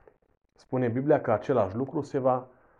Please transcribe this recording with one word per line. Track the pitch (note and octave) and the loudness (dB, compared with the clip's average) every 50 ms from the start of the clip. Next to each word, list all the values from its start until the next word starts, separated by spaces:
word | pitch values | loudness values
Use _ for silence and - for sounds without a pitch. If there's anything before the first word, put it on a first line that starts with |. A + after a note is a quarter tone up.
| _ _ _ _ _ _ _ _ _ _ _ _ _ - - | _ _ _ _ _ _ _ _ _ _ _ _ _ -6 -4
spune | B2+ B2+ A#2 | -2 -2 -2
Biblia | A2 C3 C3+ D3 D3+ C3 | -2 -2 2 2 2 2
că | - - A2+ | 2 2 0
același | G#2 - - C#3 A#2+ G#2 F#2 F#2+ | 0 0 0 2 2 2 0 0
lucru | A#2 C3+ C3+ - D3+ | -4 -6 -6 -6 -6
se | C#3 - - C#3 | -6 -4 -4 0
va | B2+ C3 B2+ B2+ B2+ - - _ _ _ _ | 0 2 0 0 -2 -8 -18 _ _ _ _